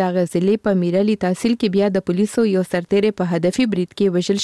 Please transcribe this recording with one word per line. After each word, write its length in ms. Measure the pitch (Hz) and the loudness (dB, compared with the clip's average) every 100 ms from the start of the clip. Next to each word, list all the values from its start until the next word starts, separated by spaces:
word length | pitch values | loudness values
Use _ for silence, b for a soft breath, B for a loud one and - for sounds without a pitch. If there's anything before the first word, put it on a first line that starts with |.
د 80 | 185 | 0
هغه 140 | 180 175 | 0 0
ضلعې 320 | 175 185 214 214 | 0 0 0 0
په 120 | 190 | 0
میرلي 340 | 175 180 214 208 180 | 0 0 0 0 0
تحصیل 300 | 185 226 233 | 0 0 0
کې 200 | 214 190 | 0 2
بیا 140 | 202 190 | 2 0
د 80 | - | -2
پولیسو 360 | 180 208 - 226 | -2 0 0 0
یو 140 | 190 185 | 0 0
سرتیری 400 | 180 175 202 208 - | -4 0 0 0 -2
په 80 | 180 170 | -2 0
هدفي 320 | 180 220 247 180 | 0 0 0 0
برید 160 | 180 | -4
کې 220 | - 196 175 | 0 0 0
وژل 240 | 180 196 | 0 -2